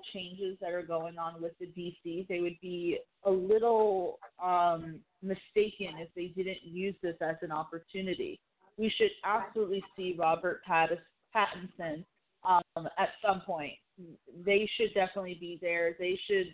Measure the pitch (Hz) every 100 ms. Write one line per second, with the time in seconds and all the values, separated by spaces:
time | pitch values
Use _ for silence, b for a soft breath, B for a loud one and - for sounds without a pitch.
0 | - 196 180 185 196 190 180 175 165 165
1 | 165 170 165 165 170 - 175 180 175 175
2 | 170 170 185 180 175 175 180 175 175 -
3 | - _ 202 190 185 220 233 220 214 190
4 | 175 170 - - 180 180 175 165 165 156
5 | - _ 190 185 - 214 208 - 190 160
6 | 165 185 180 180 185 185 170 175 190 185
7 | 175 165 165 165 170 151 160 165 - 190
8 | 190 175 85 - _ _ _ - 220 -
9 | 208 - 190 220 - 220 196 196 - -
10 | 180 170 160 165 180 - 185 165 165 170
11 | - _ _ 226 202 180 185 - 165 156
12 | - _ _ _ 185 185 - 165 160 -
13 | 185 - 214 190 196 165 143 - _ -
14 | 170 - - 170 180 202 214 - 220 202
15 | 185 202 185 170 175 170 175 170 170 170
16 | 180 185 - 196 175